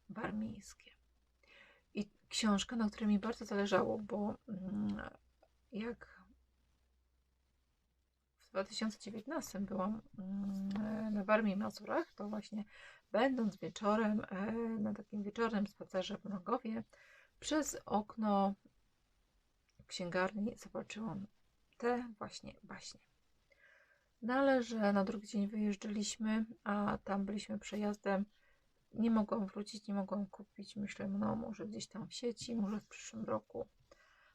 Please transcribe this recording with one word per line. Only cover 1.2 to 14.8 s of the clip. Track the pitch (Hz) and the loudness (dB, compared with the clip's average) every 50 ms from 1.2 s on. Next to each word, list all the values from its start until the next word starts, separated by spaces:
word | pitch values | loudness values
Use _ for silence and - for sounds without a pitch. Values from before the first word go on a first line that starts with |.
| _ _ _ _ _ - - - - - - _ _ _ - | _ _ _ _ _ -20 -20 -20 -20 -20 -20 _ _ _ -6
I | 208 202 - _ _ _ - | -6 -6 -6 _ _ _ -8
książka, | - - 233 214 202 196 - - 247 | -2 0 4 4 4 4 2 0 -2
na | 226 220 208 | 0 0 0
której | - - 226 | 0 0 2
mi | 208 208 196 | 4 4 4
bardzo | 202 220 240 - 233 | 4 0 -4 -4 -4
zależało, | - 226 202 202 202 196 185 - 214 220 | -2 0 0 4 6 6 6 6 4 2
bo, | 220 208 202 233 214 202 214 220 - _ | -2 -2 -2 -2 0 0 0 -2 -6 _
mm, | - 220 185 185 190 208 208 208 208 202 208 - - - - _ _ _ _ _ _ _ _ _ - | -10 -8 -6 -4 -4 -2 0 0 0 -2 -4 -6 -10 -12 -16 _ _ _ _ _ _ _ _ _ -10
jak | 262 202 220 233 233 - - - - - - - - _ _ _ _ _ _ _ _ _ _ _ _ _ _ _ _ _ _ _ _ _ _ _ _ _ _ _ _ _ _ _ _ _ _ _ _ _ _ _ _ _ | -6 -4 -4 -4 -6 -8 -12 -20 -20 -20 -20 -20 -20 _ _ _ _ _ _ _ _ _ _ _ _ _ _ _ _ _ _ _ _ _ _ _ _ _ _ _ _ _ _ _ _ _ _ _ _ _ _ _ _ _
w | _ _ | _ _
dwa | - 190 196 | -4 -4 -4
tysiące | - - - 226 220 202 - | -2 -2 -2 -2 -2 -4 -6
dziewiętnastym | - 202 220 220 - 262 320 311 - - - 190 202 | -10 -10 -10 -10 -8 -6 -6 -6 -6 -6 -6 -4 -4
byłam, | - 202 190 185 202 220 220 - - - - | -2 -2 0 0 0 -2 -4 -8 -12 -12 -10
mm, | 185 190 196 196 196 202 196 196 196 196 196 208 214 214 214 214 220 220 214 | -8 -6 -4 -4 -2 -2 -4 -4 -2 -2 -2 -2 -2 -2 -2 -2 -2 0 0
na | 208 190 | 2 4
Warmii | 202 214 220 220 208 185 | 6 6 6 6 4 2
i | |
Mazurach, | 196 220 214 - - 208 208 226 311 330 - - | 2 0 -2 -4 -6 -4 0 0 0 0 -2 -6
to | - 208 208 | -8 -6 -6
właśnie | 214 214 - - 214 214 208 - - - - - - - _ _ | -6 -6 -6 -6 -6 -8 -8 -8 -12 -20 -20 -20 -20 -20 _ _
będąc | - 208 240 269 262 247 226 202 - | 2 4 4 4 4 4 2 2 0
wieczorem, | - - 160 - - 214 202 214 220 226 214 214 220 - - | -2 -6 -6 -4 0 2 4 4 6 4 4 4 2 0 -2
e, | 196 185 202 220 220 233 233 226 226 | -4 -2 -2 -2 -2 -2 -2 -2 -2
na | 220 | -2